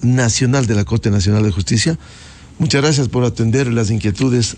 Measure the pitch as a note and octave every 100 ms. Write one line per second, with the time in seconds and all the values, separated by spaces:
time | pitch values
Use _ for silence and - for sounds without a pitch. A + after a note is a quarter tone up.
0 | A#2+ B2+ A#2+ - B2+ C#3 A#2+ G#2+ G2 A#2
1 | A2+ G2+ F#2 G#2+ G#2+ G2 F2+ G#2+ E3 D#3+
2 | - - - - - - D#3+ C#3 D3+ C#3+
3 | A#2 B2+ B2 A2+ A2+ C3 C3 A#2 G#2+ A2+
4 | G#2+ G2+ C3+ B2 A2+